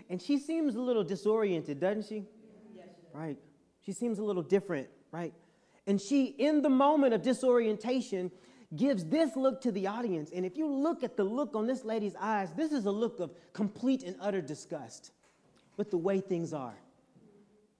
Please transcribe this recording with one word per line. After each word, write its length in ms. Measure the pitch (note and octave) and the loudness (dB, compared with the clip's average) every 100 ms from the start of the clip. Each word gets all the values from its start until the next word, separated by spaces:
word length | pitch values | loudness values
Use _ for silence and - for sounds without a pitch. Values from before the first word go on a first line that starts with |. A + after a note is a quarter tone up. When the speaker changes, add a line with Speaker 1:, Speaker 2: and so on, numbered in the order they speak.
| - | -10
Speaker 1:
and 120 | F3+ | -8
she 180 | - C#4+ | 0 -2
seems 360 | C#4 E4 D4+ A3 | 0 -2 0 0
a 60 | |
little 240 | B3+ A#3 E3+ | 0 0 0
disoriented, 720 | F#3 G#3 A3 G#3 E3 D3+ C#3 | 0 2 2 2 0 -2 -2
doesn't 260 | F3+ G#3+ G#3 | 0 0 -4
she? 60 | G#3+ | -8
Speaker 2:
Yes, 100 | F#3+ - - - - | -10 -18 -20 -20 -20
she 120 | - | -20
does. 80 | - - - | -20 -20 -18
Speaker 1:
Right. 240 | D3 D#3+ C3+ - _ _ _ | -10 -8 -8 -12 _ _ _
She 140 | - | -10
seems 260 | F#3+ A#3+ G#3 | -4 -2 -2
a 40 | G#3 | -2
little 180 | F#3 | -2
different, 460 | D3 G3 G3 D3+ B2+ - _ | 2 2 2 -6 -6 -14 _
right? 200 | E3 E3 D#3+ _ _ _ _ - | -8 -8 -10 _ _ _ _ 0
And 140 | G3 | 0
she, 240 | - C#4 C4 | 4 2 2
in 380 | - C#4+ D4+ | 2 4 4
the 60 | C#4+ | 6
moment 440 | C4 C#4 D4+ C#4 | 6 6 6 6
of 80 | A3 | 4
disorientation, 1120 | A#3+ B3+ C4 A#3+ A3+ G#3 A#3+ C4 - F#3+ F3+ - - - - D3+ | 2 2 4 4 4 0 -2 -2 -2 -4 -4 -8 -20 -20 -12 0
gives 300 | C4+ A3 D#3 | 2 2 2
this 300 | D4+ D#4+ C4 | 2 2 4
look 260 | C4 A3+ | 0 2
to 100 | B3 | -2
the 140 | G3 F#3+ | 0 -2
audience. 460 | A3 A#3+ E3 D3+ | -2 -2 -2 -4
And 100 | F3+ | -4
if 140 | F#3 F3+ | -4 -2
you 100 | D#4 | -2
look 360 | C4+ D4+ E4 | 0 0 0
at 120 | A#3+ - | -4 -2
the 80 | |
look 320 | G3 A#3+ C4 G#3+ | -2 0 -2 -2
on 120 | A3 | -2
this 180 | C4 A3 | -2 -2
lady's 300 | A3 G#3 E3 | -4 -4 -4
eyes, 320 | G#3 G#3 F#3+ | -2 0 -2
this 180 | E3+ D#4 | -2 -2
is 160 | D4 G3+ | 0 0
a 40 | |
look 280 | G3+ A3+ - | 0 -2 -2
of 120 | E3 - - | -10 -10 -16
complete 480 | - G3+ - B3 C4 | -4 -4 0 0 0
and 140 | F3+ F#3+ | -2 -6
utter 220 | G3+ G3 | -2 -2
disgust 680 | C#3+ D3 - D#3+ A2+ - - _ _ _ _ _ _ - | -4 -8 -8 -10 -10 -16 -20 _ _ _ _ _ _ -8
with 140 | G#3 | -2
the 60 | F3 | 0
way 220 | F3+ G3 | 2 0
things 320 | F#3+ F3 E3+ | 0 -2 -2
are. 220 | D3+ B2 G#2 - _ _ _ - - _ _ _ | -6 -8 -12 -20 _ _ _ -20 -20 _ _ _